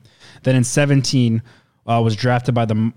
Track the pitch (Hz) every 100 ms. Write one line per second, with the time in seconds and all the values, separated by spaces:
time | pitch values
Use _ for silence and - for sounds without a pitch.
0 | - _ - - - 131 120 - 143 139
1 | 127 135 120 113 - _ _ _ - 117
2 | 113 104 123 123 120 117 113 110 110